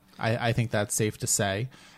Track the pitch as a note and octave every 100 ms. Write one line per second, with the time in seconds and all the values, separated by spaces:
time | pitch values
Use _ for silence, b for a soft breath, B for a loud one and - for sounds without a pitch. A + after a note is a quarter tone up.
0 | _ - A2+ A#2 A#2+ A#2 A2 A2 G2+ B2+
1 | G#2+ - - - G2+ G2 C3 B B